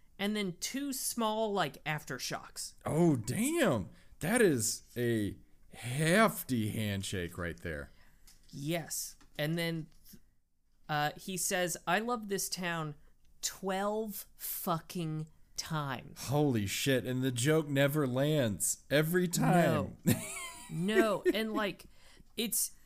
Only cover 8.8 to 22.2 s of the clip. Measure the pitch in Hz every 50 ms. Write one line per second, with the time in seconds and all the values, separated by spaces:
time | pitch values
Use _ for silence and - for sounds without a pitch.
8.8 | 147 - - - - - - - - - - - 147 151 165 170 165 170 165 160
9.8 | 156 - - - - - - - - _ _ _ _ _ _ _ _ _ _ _
10.8 | - - 156 147 147 151 - - - 190 190 175 - - 202 180 180 170 165 -
11.8 | - 170 175 208 220 240 247 226 214 196 196 185 - - - 180 185 175 170 165
12.8 | 156 151 143 - - - - _ _ - - - - - - - 190 190 190 190
13.8 | 202 208 214 220 226 214 202 - - - - - - - - - - 190 165 160
14.8 | - - - 185 165 156 156 156 156 - - - - _ - - - - 165 156
15.8 | 147 139 127 - - - - - - - 135 147 151 143 123 110 101 95 - -
16.8 | - 139 135 123 92 123 127 127 127 135 123 120 120 151 156 160 156 147 139 135
17.8 | 143 139 143 151 147 131 120 131 139 151 156 151 127 110 98 82 - - - -
18.8 | - - 131 147 156 156 175 180 180 170 170 - 160 160 185 175 165 160 160 147
19.8 | 135 - - - - - - - - - - - - - - - - 960 - 160
20.8 | 175 196 214 - - - 190 156 - 359 285 208 226 220 214 214 214 196 - -
21.8 | - - - - - - - -